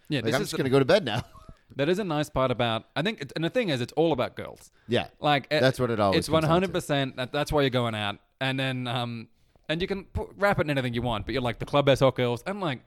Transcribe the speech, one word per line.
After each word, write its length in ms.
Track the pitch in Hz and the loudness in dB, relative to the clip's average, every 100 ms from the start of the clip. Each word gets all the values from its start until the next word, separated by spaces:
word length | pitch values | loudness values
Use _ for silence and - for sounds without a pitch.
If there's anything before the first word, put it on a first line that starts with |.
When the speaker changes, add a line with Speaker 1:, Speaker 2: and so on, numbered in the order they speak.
| - | -6
Speaker 1:
Yeah, 80 | 147 | -4
Speaker 2:
Like, 60 | 113 | 0
Speaker 1:
this 80 | |
Speaker 2:
I'm 80 | 127 | 0
Speaker 1:
is 40 | - | -2
Speaker 2:
just 40 | |
Speaker 1:
the 60 | - | -2
Speaker 2:
gonna 120 | 135 | 2
go 80 | 135 | 4
to 40 | |
bed 200 | 131 202 139 | 6 4 4
now." 160 | 107 - | -4 -4
<laughs> 40 | - - - _ - | -14 -20 -20 _ -4
Speaker 1:
That 120 | 143 | 0
is 100 | 180 | 0
a 60 | |
nice 240 | 196 151 147 | 0 -2 -2
part 220 | 139 131 | 0 0
about, 340 | 113 120 113 - | 0 0 -2 -4
I 60 | - | -4
think, 220 | 180 220 | -4 -4
it's, 100 | 139 | -8
and 100 | 170 | -6
the 60 | 160 | -2
thing 220 | 254 214 | 0 0
is, 100 | 131 | -2
it's 140 | 120 | -4
all 180 | - 165 | 0 2
about 240 | 131 110 - | 2 -2 -4
girls. 340 | - - - _ - | -12 -14 -20 _ -2
Speaker 2:
Yeah. 180 | 113 - _ | -2 -2 _
Speaker 1:
Like, 260 | 151 143 - | 0 0 0
it, 100 | 147 | 2
Speaker 2:
That's 200 | 131 131 | 2 2
what 100 | 123 | -2
it 80 | 113 | 2
always 200 | 101 92 | 2 2
Speaker 1:
it's 100 | - | 2
Speaker 2:
comes 60 | |
down 80 | 156 | 0
to. 40 | 156 | 4
Speaker 1:
one 40 | |
hundred 200 | 170 190 | 2 2
percent. 420 | 170 - 143 135 - | -4 -2 -2 -2 -6
That, 160 | 123 | -6
that's 180 | 143 147 | -4 0
why 120 | 151 | 2
you're 80 | 139 | 2
going 240 | 123 120 | 2 -2
out. 240 | 107 104 101 _ - | -2 -4 -6 _ -6
And 180 | 131 131 | -4 -2
then, 260 | 135 127 123 | -4 -4 -4
um, 420 | 123 120 117 110 _ _ _ - | -4 -4 -6 -12 _ _ _ -6
and 100 | 160 | -4
you 60 | 190 | -2
can 160 | 196 | -4
p-, 160 | - - 160 - | -6 -8 -8 0
wrap 220 | 202 185 | 2 2
it 40 | 151 | 2
in 40 | |
anything 220 | 139 127 | 0 0
you 80 | 120 | -2
want, 240 | 120 107 | -2 -4
but 80 | - | -2
you're 80 | 127 | -2
like, 200 | 123 110 | -2 -4
the 40 | |
club 240 | 120 143 139 | -2 2 4
has 120 | 131 | 6
hot 160 | 135 - | 6 4
girls. 260 | 123 120 - | -2 -2 -4
And, 140 | 202 | -4
like, 200 | 175 117 | -4 -6